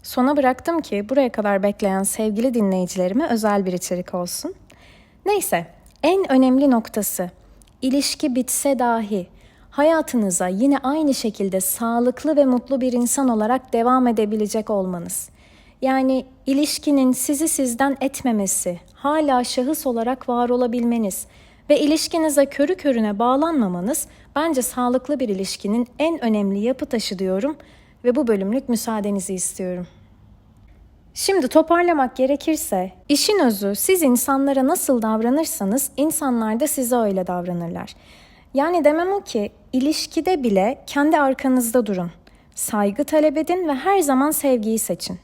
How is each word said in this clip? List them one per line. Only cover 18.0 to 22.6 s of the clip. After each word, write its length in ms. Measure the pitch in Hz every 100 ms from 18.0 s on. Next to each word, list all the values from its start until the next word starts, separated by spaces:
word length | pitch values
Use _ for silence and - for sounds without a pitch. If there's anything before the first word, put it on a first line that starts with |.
etmemesi, 800 | 269 - 254 214 196 - 185 175 -
hala 500 | - 277 311 294 247
şahıs 420 | 247 - 254 311 269
olarak 420 | 233 226 262 -
var 200 | 240 240
olabilmeniz 760 | 247 247 240 233 233 208 - - - - _ -
ve 100 | 294
ilişkinize 680 | 294 311 - 339 311 285 277
körü 280 | -